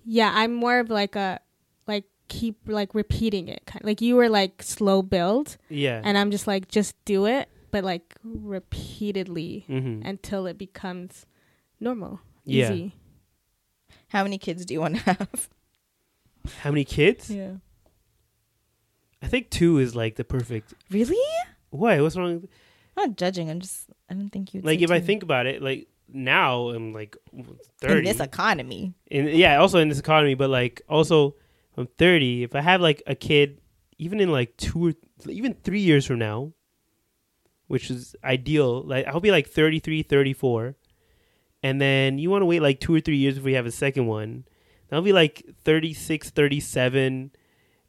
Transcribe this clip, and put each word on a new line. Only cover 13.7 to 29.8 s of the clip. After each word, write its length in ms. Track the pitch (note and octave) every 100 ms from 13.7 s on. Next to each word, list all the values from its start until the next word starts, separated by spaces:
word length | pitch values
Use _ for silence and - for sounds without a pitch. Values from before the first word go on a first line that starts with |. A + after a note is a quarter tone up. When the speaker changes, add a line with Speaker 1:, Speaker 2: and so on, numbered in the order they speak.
| _ _ _ _
Speaker 3:
How 140 | G#3
many 140 | G3 G3
kids 260 | - E3+
do 100 | F3+
you 60 | D#3+
wanna 180 | D#3 G3+
<laughs> 80 | -
have? 420 | F#3 F#3+ - - _ _ _ _ _ _ _ _ _ - -
Speaker 2:
How 80 | D3
many 140 | D3
kids? 460 | C3+ - D3+ B3 -
Speaker 3:
Yeah. 260 | G3+ F#3+ F#3+ - _ _ _ _ _ _ _ _ _ _ _ _ _ _ _
Speaker 2:
I 40 | -
think 240 | B3+ A#3+
two 280 | - E3+ D#3+
is, 160 | B2+ A#2
like, 200 | A2+ A2
the 80 |
perfect. 500 | - C3+ A#2 A#2 - - -
Speaker 3:
Really? 260 | G3 A#3+ G4+ C#5+ E5 F#5 _ _
Speaker 2:
Why? 300 | C#3 A3+ E3
What's 160 | D3+ E3
wrong? 320 | F3+ E3+ F#3 _ _ _ _ -
Speaker 3:
I'm 120 | G4
not 60 | G3+
judging. 340 | F3+ F#3 D#3+
I'm 100 | E3
just, 260 | F#3 - - _ -
I 60 |
don't 140 | F#3 G3+
think 240 | G3 F#3+
you'd 100 | F#3+
Speaker 2:
Like, 140 | D#3+ D#3+
Speaker 3:
say 60 |
Speaker 2:
if 60 | E3+
I 100 | F3
Speaker 3:
two. 60 | F3
Speaker 2:
think 160 | G#3
about 240 | F3+ C3+ B2+
it, 140 | C3+
like, 280 | C3+ C3+ - _ _
now 580 | C3+ C3 D#3+ D#3+ B2 A#2+
I'm, 220 | A2+ A2
like, 220 | A2 G#2+ - _ B2 A#2+ - - _
thirty. 180 | - F3
Speaker 3:
In 60 |
this 160 | F3+ G#3+
economy. 720 | C3+ - G3+ F3+ B2+ - F#3+ - -
Speaker 2:
In, 160 | D3 D3
yeah, 300 | D#3+ F3+ C#3+
also 200 | G3
in 100 | F#3